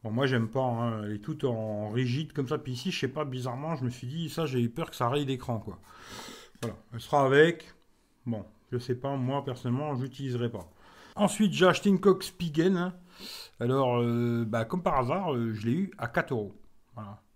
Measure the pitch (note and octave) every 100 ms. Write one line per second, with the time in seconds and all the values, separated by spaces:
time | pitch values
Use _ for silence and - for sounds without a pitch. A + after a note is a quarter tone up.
0 | A2+ A2+ C#3 B2+ A2+ C3+ C3 A#2 A#2 A2
1 | G#2 G#2+ G#2 D3 C3+ A2+ A2 G#2 G#2 A#2+
2 | B2+ B2+ D#3+ - C3 D#3 B2+ B2 F#3+ E3+
3 | C3 D#3 D3 B2+ B2 B2 D3+ D#3+ B2 A#2+
4 | B2 D#3 D#3+ - D#3 B2+ A#2 A#2 A#2+ -
5 | B2 C#3+ C#3 C3 - A2+ G2+ F2 - -
6 | - - - - - - A#2 F#2 - A#2
7 | - D3 C3+ C#3 D#3+ E3 - - _ _
8 | _ _ A#2+ G#2+ F#2+ - _ B2 B2 B2
9 | C3+ C#3 B2 C#3 C#3 A#2+ B2+ B2 D3+ C3+
10 | - - C#3 B2 A#2 A2+ F2 - - -
11 | - - G#3 - G#3+ C#3 F3+ - G#3 F#3+
12 | G3 F#3 - - E3+ D3+ F3 F#3 F3+ F3+
13 | - - - - - _ A#2+ C3 C3 A#2+
14 | A#2+ A#2 A#2+ A#2 A2+ A2+ A2+ F3+ F3 D3
15 | B2 F3 F#3 B2+ A#2 G#2+ G#2+ D3 G3 -
16 | A#2 - E3 B2 G2+ - - - _ -
17 | G#2 G#2+ _